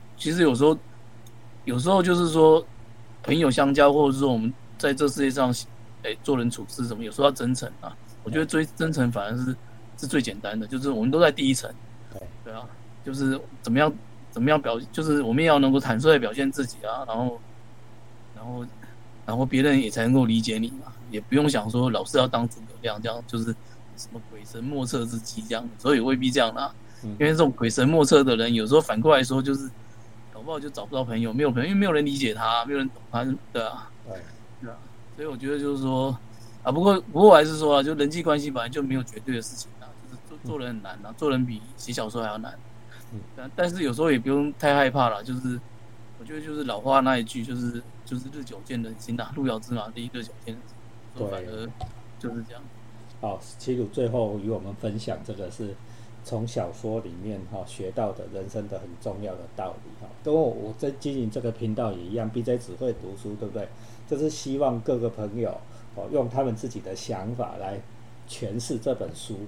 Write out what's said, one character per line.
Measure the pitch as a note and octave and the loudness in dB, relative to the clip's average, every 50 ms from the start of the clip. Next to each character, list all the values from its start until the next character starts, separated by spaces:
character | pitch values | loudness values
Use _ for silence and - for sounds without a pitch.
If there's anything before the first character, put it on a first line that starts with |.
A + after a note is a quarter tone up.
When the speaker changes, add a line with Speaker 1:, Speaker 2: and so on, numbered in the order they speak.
| - - - | -4 -14 -14
Speaker 1:
其 | - - D3+ | -6 -4 -2
实 | E3 F3+ | 4 6
有 | E3+ C#3+ | 6 6
时 | B2 A#2 C#3+ | 6 8 6
候， | D#3 D#3+ - - - - - - - - - - - - - - - - - - | 6 6 4 -2 -14 -18 -18 -18 -18 -18 -18 -18 -18 -18 -18 -18 -18 -18 -10 -6
有 | C3 A#2+ B2+ | -4 -2 0
时 | C3 F3 | 4 6
候 | G3 F#3+ | 6 6
就 | F3 F3+ F3+ | 6 6 4
是 | F3 F3 E3 | 4 4 4
说 | D#3 D#3+ D#3 D#3 D#3 E3 - - - - - - - - - - - - | 6 8 10 10 10 8 6 0 -12 -16 -16 -16 -16 -16 -16 -16 -16 -8
朋 | - - C#3+ E3 | 0 2 4 4
友 | E3 C3+ | 6 4
相 | B2+ D3 C#3 C#3 | 6 6 6 6
交， | C#3 D3 C#3+ C#3+ | 8 8 8 8
或 | C#3+ D3+ D3 C#3 | 8 8 6 6
者 | C3+ C3+ | 4 4
说 | C#3+ C3+ | 2 2
我 | B2 | 2
们 | A2+ A2 A#2+ - - - - - | 2 0 -2 -4 -4 -14 -16 -8
在 | - - C#3+ | -2 0 0
这 | C#3 C3+ D3 | 2 2 2
世 | C#3 B2+ D3+ | 2 2 2
界 | C#3 C3+ | 0 0
上， | B2+ C#3 C3 B2 B2 - - - - - - - - - | 2 2 2 2 2 -2 -4 -12 -16 -18 -16 -16 -16 -10
哎， | - G#2 A2 - - | -8 -8 -8 -4 0
做 | - C#3 | 0 2
人 | B2 A#2 A#2+ | 2 2 0
处 | A#2 - G2+ | -2 -4 -10
事 | G2+ - - B2 A#2 | -10 -6 -6 -4 -4
什 | A2+ | -4
么， | G#2+ A#2 | -6 -8
有 | G#2+ | -8
时 | - - | 0 4
候 | C#3 | 4
要 | C#3+ | 4
真 | C3+ C3 B2 B2 B2+ | 4 4 0 0 0
诚 | B2+ C3 A#2+ - - | -2 -4 -8 -10 -10
啊。 | - - - - - - - - - | -12 -12 -12 -14 -16 -16 -16 -12 -10
我 | G#2+ | -2
觉 | - D#3 | 0 0
得 | D#3+ | 0
追， | D#3 - D#3 D#3+ | 2 2 2 2
Speaker 2:
对。 | D#3 - | 0 -2
Speaker 1:
真 | - D#3+ D#3+ | -2 -2 0
诚 | D#3 C#3+ B2 A#2+ | 2 2 2 2
反 | A#2 G#2 G2+ | 2 -2 -2
而 | G#2 A#2 | -2 -2
是， | B2 B2+ C3 B2+ - - - - - - - - - | -2 -2 -2 -4 -6 -10 -16 -16 -16 -18 -18 -10 -8
是 | D3+ C3+ | -6 0
最 | - C#3+ | 0 0
简 | A#2 A2+ G2 G#2 | 0 0 -6 -6
单 | - G2+ G#2+ A2 | -6 -6 -4 -4
的， | G#2+ | -6
就 | G#2+ C3+ B2+ | -4 -6 -4
是 | C3+ C#3 | -2 -2
我 | C3 G#2+ | 0 2
们 | A2 C3 | 2 2
都 | C#3 E3 | 6 6
在 | E3+ D#3 | 6 6
第 | - - C#3 C3+ | 6 4 2 2
一 | C3+ | 2
层。 | - - - - - - - - - - - | 2 -2 -8 -10 -12 -16 -16 -16 -16 -16 -14
Speaker 2:
对。 | - - - - - - - | -14 -14 -14 -12 -14 -14 -14
Speaker 1:
对 | A#2 | -12
啊， | A2 A2 B2+ B2+ - - - - - - - | -12 -12 -12 -14 -14 -16 -16 -16 -16 -12 -10
就 | C#3 C3 | -8 -2
是 | C#3 C#3 C3 C3+ C3 - - - - | 0 2 2 2 0 -4 -12 -14 -8
怎 | - A#2+ | -2 2
么 | A#2 C#3 | 4 6
样， | D3+ D3+ D3 - - - - - - - | 6 4 4 -2 -12 -16 -16 -16 -16 -10
怎 | - A#2 | -2 2
么 | A#2+ C#3+ | 4 6
样 | D#3 D3+ | 6 4
表-， | C#3 A#2+ A2+ A#2 - - | 4 0 -2 -2 -4 -6
就 | - - | -4 -2
是 | D#3 D#3 D3 D3 | 2 2 4 4
我 | C3 A2+ | 4 2
们 | A#2 C#3+ E3 | 2 4 6
也 | E3 | 8
要 | D3+ C#3+ | 8 8
能 | C#3 C3+ | 8 6
够 | C3+ C#3 | 6 4
坦 | - - A#2 A2 | 4 2 0 4
率 | B2 D#3 | 8 8
地 | D#3 C3+ | 8 8
表 | A#2+ G#2 | 6 0
现 | A2 C3+ C#3 C3+ | -2 0 -2 -2
自 | C3+ C#3+ C3+ | 0 -2 -4
己 | A#2+ - - G#2 | -4 -6 -8 -6
啊， | G#2+ A#2 C3 C3+ | -6 -6 -6 -4
然 | A#2 A2+ | -4 -2
后， | A2+ B2+ B2 A#2+ A#2 A#2 - - - - - - - - - - - - - - - - - - | 0 0 -2 -4 -6 -12 -16 -16 -18 -18 -18 -18 -18 -18 -18 -18 -18 -16 -16 -18 -18 -18 -16 -16
然 | A2 A2+ | -14 -12
后， | A#2+ B2 B2 A#2+ B2+ - - - - - - - - - - - | -10 -8 -8 -10 -10 -12 -16 -16 -16 -16 -18 -18 -18 -18 -12 -6
然 | - A2 B2 | -2 0 0
后 | C3+ | 2
别 | B2+ C#3 C3 | 2 4 4
人 | C#3 D3 C#3 C3+ | 6 6 6 4
也 | B2 G#2+ | 4 2
才 | - A#2 | 0 2
能 | A2+ A#2+ | 4 6
够 | C3 C3+ B2+ | 6 6 6
理 | A2+ A2+ A2+ | 6 4 4
解 | A2+ A#2 A2 A2 | 2 2 0 -2
你 | A2+ A#2 | -2 -4
嘛， | C3+ - - - - - - - | -4 -10 -14 -16 -16 -16 -12 -8
也 | A#2 G#2+ | -8 -8
不 | - - B2+ | -4 2 2
用 | C#3+ D3 D3 | 4 4 4
想 | C3 A2 G#2 A2 | 2 2 0 0
说 | A2+ B2 B2+ B2+ | 0 2 2 2
老 | A2 G2+ - | 2 0 -2
是 | - - C3+ | 2 4 4
要 | B2+ | 4
当 | B2 A#2+ A#2 A#2+ A#2 | 6 2 0 0 0
诸 | - - | -4 -8
葛 | - - - - | -16 -16 -14 -6
亮 | A#2+ A2+ G#2 G#2+ | -6 -4 -4 -2
这 | A2 A#2 | -4 -4
样， | A2+ A#2+ A#2+ - | -6 -6 -8 -6
就 | A#2 A2+ | -4 -4
是 | A2+ A#2 A2 - - - - - - - - | -2 -2 -4 -6 -10 -18 -18 -18 -18 -18 -14
什 | - - - | -14 -14 -12
么 | - A2+ - - | -12 -14 -14 -14
鬼 | A2 - A2 | -16 -16 -16
神 | - - A#2 | -14 -12 -8
莫 | A#2+ C#3 D3 C#3 B2+ | -8 -6 -4 -4 -2
测 | B2 - A#2+ A#2 | -2 0 -2 -2
之 | A#2 A#2 A2+ | -2 -4 -6
计 | - - - - - - | -6 -6 -8 -8 -4 -4
这 | A#2 | -4
样， | A2+ A#2+ A#2 A2+ - | -4 -4 -6 -10 0
所 | - C3+ D3 | 4 6 6
以 | A#2+ | 6
未 | A2+ C3 C3+ | 6 4 2
必 | B2+ C3 B2+ | 4 2 4
这 | B2 C3+ | 4 4
样 | A#2+ A2+ A2+ | 4 4 2
啦。 | B2 C#3 D3 - - - - - - - | -2 -6 -6 -6 -12 -16 -16 -16 -10 -10
Speaker 2:
嗯。 | G#2+ | -10
Speaker 1:
因 | G#2 G#2 | 0 2
为 | D3 D3+ | 4 4
这 | D#3+ | 6
种 | D#3+ E3 C#3 | 6 6 6
鬼 | B2+ - A#2 A2+ | 6 2 0 2
神 | A2+ C3+ B2+ C#3+ | 4 4 6 6
莫 | D#3+ D#3+ D3 | 8 6 8
测 | C3+ D#3+ D3 C3+ | 10 10 8 8
的 | C3 A#2+ | 8 4
人， | A2 A2+ A#2+ | 4 4 2
有 | A#2+ A2+ G#2+ | 2 2 4
时 | A2 C3+ | 6 6
候 | D#3 | 6
反 | D#3 - A2 A2 | 6 6 0 4
过 | A#2 D#3 C#3+ | 6 8 8
来 | C3 | 8
说， | C3 B2+ C3 C3+ | 6 4 2 0
就 | C3 C#3 C#3 | 2 0 -2
是 | C3+ C#3 C3 A#2+ - - - - - - - - - - - - | -2 -4 -8 -12 -14 -16 -16 -16 -18 -18 -16 -18 -16 -18 -16 -16
搞 | A2 | -12
不 | A#2 D#3 | -8 -8
好 | D#3+ D3 | -8 -6
就 | C#3+ D3 | -8 -8
找 | C#3 - G2+ | -10 -10 -8
不 | A#2+ C#3 | -4 -2
到 | C3 C3 | -2 -2
朋 | A#2+ A2+ A2+ | 0 0 0
友， | A#2 A2+ | 0 0
没 | A2 C3 D3 | 2 4 4
有 | C#3 | 4
朋 | A#2 A#2+ | 4 2
友， | C3 F3 | 2 4
因 | |
为 | G3+ G3 | 4 4
没 | G3+ | 6
有 | F#3+ | 6
人 | D#3 D3+ D3 | 4 4 4
理 | C#3+ C#3 | 2 2
解 | C3+ C3+ A2+ G#2+ | 2 0 0 0
他， | A2 A2+ A2 A#2 A#2+ A#2 | 2 2 2 2 2 2
没 | C3 | 0
有 | C#3+ C#3 | 0 0
人 | C3+ C3 | 0 -2
懂 | - - - - | -4 -10 -12 -4
他， | - A#2+ B2 C3+ - - - - | -2 -2 0 0 -2 -4 -6 -6
对 | - A#2+ | -4 -4
啊。 | A2+ A2 - - - - - - - | -4 -4 -6 -10 -14 -16 -18 -16 -14
Speaker 2:
对。 | A#2 F#2+ F#2 F2 - - - - - - - | -12 -12 -12 -12 -16 -18 -18 -18 -18 -16 -14
Speaker 1:
对 | - A2+ | -12 -14
啊， | A#2+ - - - - - - - - | -14 -14 -16 -16 -16 -16 -16 -16 -12
所 | - D3+ | -10 -8
以 | D#3 | -8
我 | C3+ | -8
觉 | A#2 C3+ C3+ | -6 -4 -2
得 | D3 C#3+ | -2 0
就 | C#3+ C#3+ C#3+ | 0 -2 -2
是 | C3+ | 0
说， | C3+ C3 C3 C3 C3 C3+ B2 - - - - - - - - - | 0 2 2 2 2 0 -2 -4 -8 -16 -18 -18 -18 -18 -18 -4
啊， | - B2+ | -2 0
不 | C#3 D#3+ | 2 6
过， | F#3 G3+ G3 F#3 | 6 6 6 6
不 | - - D#3 D#3 | 2 -2 6 10
过 | G3+ G#3+ | 12 12
我 | F3+ | 12
还 | D3+ D3+ | 12 12
是 | D#3 D#3 D#3 | 8 2 2
说 | D#3 D3 C#3+ | 4 6 6
啊， | C#3 | 6
就 | C3+ D3 D3+ | 6 4 2
人 | C#3+ C#3+ C#3+ | 2 2 0
际 | D#3 F3 | 0 0
关 | D#3+ E3 D3 D3 | 2 2 2 2
系 | C#3+ D3 | 0 -2
本 | C3+ B2 | -4 -4
来 | A#2 A#2+ | -4 -4
就 | C3+ D3+ | -2 -4
没 | C#3 C3 C3 | -2 0 -2
有 | C3 | -2
绝 | B2+ - - A2 | -2 -6 -10 -10
对 | A2 C3+ B2+ | -6 -4 -4
的 | A#2 | -4
事 | A2+ - - | -4 -8 -10
情 | A#2+ - - - - | -12 -12 -14 -14 -16
啊， | B2 A#2+ - - - | -16 -16 -16 -16 -16
就 | B2+ B2+ | -16 -16
是 | B2 - - | -16 -16 -16
做， | D#3 D3+ | -16 -12
Speaker 2:
嗯。 | - | -8
Speaker 1:
做 | B2 D#3 C#3+ | -8 -6 -6
人 | B2 B2 | -6 -6
很 | A#2 A2 | -8 -8
难 | G2 F#2+ F#2 G2+ G2+ | -10 -12 -12 -12 -14
啊， | G#2+ A2+ | -14 -6
做 | - D#3+ D3 | 0 2 2
人 | C3 B2+ B2+ | 4 4 2
比 | B2 A#2 G#2 A2 A#2+ - | 0 -2 -8 -10 -14 -16
写 | - - A#2+ | -14 -10 -6
小 | A#2+ B2 A2 G#2+ | -4 -4 -4 -4
说 | G#2 A#2+ | -4 -4
还 | A2+ G#2+ | -4 -4
要 | G#2 A2 | -4 -6
难。 | A2 - - - - - - - - - - - - - | -8 -10 -12 -14 -16 -16 -16 -16 -16 -16 -16 -16 -16 -12
Speaker 2:
嗯。 | A#2 G#2 - - - | -12 -12 -12 -14 -14
Speaker 1:
但， | - B2+ C3+ - | -14 -14 -10 -2
但 | - F3 F3 | 0 0 0
是 | F3 F#3 | 2 0
有 | D#3 C3+ | 0 0
时 | A#2 C3 | 2 4
候 | D#3+ E3 | 4 4
也 | C#3 | 4
不 | B2 A2+ C3+ | 4 4 2
用 | C#3 C#3+ D3 D3 C#3 | 2 2 2 0 -2
太 | - D#3 D3 | 2 4 6
害 | C#3+ C#3+ C#3 C3 | 6 6 6 4
怕 | B2 C#3 B2+ A#2 | 4 4 4 4
啦， | G#2+ G2+ | 2 0
就 | G#2+ B2+ B2+ | -4 -6 -6
是， | B2+ B2+ B2+ B2 A#2+ - - - - - - - - - - - - | -4 -4 -4 -4 -4 -8 -12 -16 -18 -18 -18 -16 -18 -16 -16 -16 -16
我 | A2+ | -14
觉 | A2 | -12
得 | D3+ D#3 | -12 -10
就 | D3+ D#3 D3+ | -10 -8 -6
是 | D3+ | -6
老 | C#3+ B2 G#2+ G#2 | -4 -4 -4 -2
话 | A2 C3+ C3+ C3+ | 2 4 4 6
那 | B2+ C3 C3 B2 | 6 6 4 2
一 | A2+ | 0
句， | A2+ - B2 A2+ | -4 -6 -6 -6
就 | C3+ B2 | -4 -4
是， | B2 B2 A#2+ A#2+ A#2+ A#2 - - - - | -4 -4 -4 -4 -6 -10 -12 -18 -16 -10
就 | - B2+ | -8 -8
是 | B2 B2+ C3+ | -8 -8 -10
日 | D3 D3+ B2+ | -12 -12 -12
久 | A2+ A2+ G2 - | -12 -14 -14 -10
见 | - C3 A#2 | -8 -6 -6
人 | A2+ A2+ A2+ A2 | -6 -6 -8 -12
心 | - - A2+ A#2 | -8 -6 -6 -6
啊， | A2+ - B2 | -6 -6 -4
路 | C3+ C#3 C3 | -2 0 0
遥 | A2+ A2 | -2 -2
知 | A2 A#2+ B2 | -4 -4 -6
马 | A2+ G#2 A2 | -4 -4 -8
力， | A2 A#2+ A#2 A#2 | -10 -10 -10 -8
日 | - B2 | -8 -10
久 | A2+ G#2 - - - | -10 -10 -14 -12 -12
见 | A#2 A2+ | -12 -12
人 | B2 - - | -12 -14 -16
心， | - - - - - - - - - | -18 -18 -18 -18 -18 -18 -18 -16 -8
Speaker 2:
对。 | - G#2+ G2+ | -8 -6 -6
Speaker 1:
反 | F#2+ F#2+ | -6 -8
而 | F2+ F2+ F2 A2 A2+ B2 - - - - - - - - - - | -8 -10 -10 -10 -10 -10 -10 -12 -12 -12 -12 -16 -16 -16 -14 -10
就 | - A#2+ | -10 -8
是 | A2+ A#2 A2+ | -8 -8 -10
这 | A2+ | -10
样。 | A#2+ B2 - - - - - - - - - - - - | -14 -14 -16 -16 -16 -16 -16 -16 -16 -16 -16 -16 -12 -6
Speaker 2:
好， | - G#2 F#2+ - - - - - | -6 -6 -6 -6 -10 -14 -14 -8
齐 | - C3 B2+ | -4 -2 -2
鲁 | B2 A2+ | -2 -2
最 | G2+ - C3+ B2 A#2 | -4 -2 -2 0 0
后 | A#2+ B2 A2+ G#2 G#2 G#2 | 2 0 0 0 -2 -4
与 | G2 A2 | -2 -4
我 | A2 F#2 | -4 -4
们 | F#2 G2 G2 | -6 -10 -10
分 | - - G#2+ G2+ | -6 -6 -4 -4
享 | G#2+ - A2+ F2+ - E2 | -4 -6 -6 -8 -8 -8
这 | - A#2+ | -10 -10
个 | G2+ F#2+ F2 | -8 -10 -10
是 | - - A2+ G2+ G2 - - - - - - - - - | -8 -8 -8 -8 -8 -12 -14 -16 -16 -16 -16 -16 -16 -16
从 | - - A#2 G#2+ A#2 | -10 -6 -4 -4 -4
小 | A#2 - A#2+ F2+ F2 | -4 -4 -4 -4 -6
说 | - - - A2 A2 A2+ | -8 -8 -6 -4 -4 -4
里 | G#2 F2+ E2+ F2 | -4 -8 -12 -10
面， | F#2+ A2 G#2 G2 F#2 F2+ | -8 -8 -8 -8 -10 -10
哈， | G2+ G2 F#2 | -10 -10 -10
学 | - - - G2 F#2 | -12 -10 -8 -8 -6
到 | - C3+ A2 G2+ | -2 -2 -2 -2
的 | F#2+ G2 F#2 F#2 | -4 -6 -12 -10
人 | F#2+ G2 F#2+ G2+ | -10 -10 -10 -6
生 | - A2 G2+ G#2 | -8 -8 -8 -6
的 | G2 F2+ | -8 -10
很 | F#2+ F2 F2 - | -10 -12 -14 -10
重 | - A2+ F#2+ G2+ | -8 -8 -8 -6
要 | G#2 G2 | -8 -8
的 | F#2 F2+ E2+ E2+ - | -8 -10 -12 -12 -10
道 | - F#2+ F2+ E2 - - | -8 -8 -8 -8 -12 -14
理， | - - - | -16 -16 -16
哈。 | - - - - | -16 -16 -16 -8
跟 | - D3+ | -2 2
我， | D3+ D#3+ | 4 4
我 | D#3 B2 A2 A2+ G#2 G#2+ A2 - | 4 2 0 -4 -8 -8 -8 -4
在 | D3+ C#3 | -6 -6
经 | C3+ B2+ - D3 C3+ C3+ | -6 -4 -6 -4 -2 -2
营 | A#2 A2 | -4 -2
这 | G#2+ C#3 | -4 -4
个 | A#2 A#2 | -4 -4
频 | G#2 - A#2 A2 G#2+ | -4 -4 -4 -4 -2
道 | A2+ A#2+ G#2+ | -2 -2 -4
也 | F#2+ F2 | -4 -6
一 | F2 F2 | -8 -6
样 | G#2 A#2 A2 A2 | -4 -4 -4 -4
，B | A2 B2 | -4 -4
J | A2+ B2+ B2 | -2 0 -2
只 | A#2+ A#2 - F2+ | -2 -4 -10 -8
会 | - C3 B2 | -4 -4 -4
读 | A2 - - F#2 G2 G2+ | -4 -4 -8 -12 -12 -10
书， | A2+ G#2+ G#2 | -10 -10 -8
对 | G#2 A2 G2+ | -8 -8 -8
不 | G2+ G#2+ | -6 -8
对？ | G2 - - - - - - - - - | -8 -8 -12 -16 -16 -16 -16 -16 -6 -6
就 | D3+ C#3 | -2 -2
是 | D#3 D#3 | -2 -2
希 | D#3 - - C3+ C3+ C#3 | -2 -4 -6 -4 0 2
望 | D3 C3 B2 A#2 | 2 2 2 0
各 | A2+ C#3 C3 A#2+ | 0 0 0 0
个 | A#2 A2+ | 0 -2
朋 | - - G#2+ G2+ G2+ A#2+ | -2 -4 -6 -6 -4 -2
友， | A2+ - - - - - - - - - - | -4 -4 -4 -8 -12 -14 -16 -16 -16 -14 -12
哦， | G#2 F#2+ - | -10 -8 -2
用 | D3+ C#3+ B2+ A#2+ | 0 0 0 0
他 | A#2+ C3+ C3+ | 0 0 0
们 | B2 A2 | 0 -2
自 | A2 - B2 | -4 -6 -8
己 | - G2+ | -8 -8
的 | - F#2 F#2+ | -10 -8 -10
想 | - - - A2 F#2 F#2+ A2 A#2+ | -10 -6 -8 -6 -6 -6 -6 -4
法 | A#2+ A2 - - - | -4 -6 -6 -6 -8
来 | F#2+ F#2+ G2+ G#2 - - - - - - - - - - | -8 -8 -8 -10 -12 -14 -16 -18 -18 -18 -18 -18 -16 -14
诠 | - - A#2+ G2 G2+ A#2+ | -10 -8 -8 -6 -6 -6
释 | A#2 - C#3 | -4 -4 -6
这 | A2+ - C#3 B2 | -4 -2 -2 -2
本 | - G#2 - - | -2 -4 -8 -8
书， | - - - G#2+ F#2+ G#2 | -12 -12 -10 -10 -10 -10